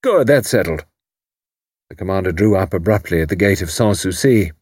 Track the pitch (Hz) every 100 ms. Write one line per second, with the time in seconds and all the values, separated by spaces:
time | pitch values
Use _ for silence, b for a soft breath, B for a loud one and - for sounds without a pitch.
0 | 262 196 123 143 - 117 85 76 - _
1 | _ _ _ _ _ _ _ _ _ -
2 | 92 95 92 85 107 95 92 92 87 104
3 | - 85 78 92 101 95 87 - 110 98
4 | 92 90 139 117 87 -